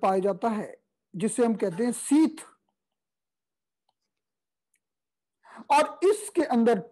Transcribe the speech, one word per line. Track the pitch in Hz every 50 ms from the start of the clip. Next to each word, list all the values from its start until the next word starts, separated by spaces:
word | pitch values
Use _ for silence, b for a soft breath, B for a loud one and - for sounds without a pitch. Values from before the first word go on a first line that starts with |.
पाया | - 196 190 190
जाता | 185 202 190 185 - 233
है, | 214 214 180 156 - _ _ _ _ _ _ _ -
जिसे | 175 190 220 - - 240
हम | 233 220
कहते | 190 220 196 165 180 240
हैं | 247
सीथ, | 233 - - - 277 302 320 - - - - - _ _ _ _ _ _ _ _ _ _ _ _ _ _ _ _ _ _ _ _ _ _ _ _ _ _ _ _ _ _ _ _ _ _ _ _ _ _ _ _ _ _ _ _ _ _ _ _ _ _ _ _ _ _ _ _ _ _ B B B B B B
और | 285 294 302 302 - - 339
इसके | 392 427 - - - - 349 302
अंदर | - 254 233 233 233 233 190 175 -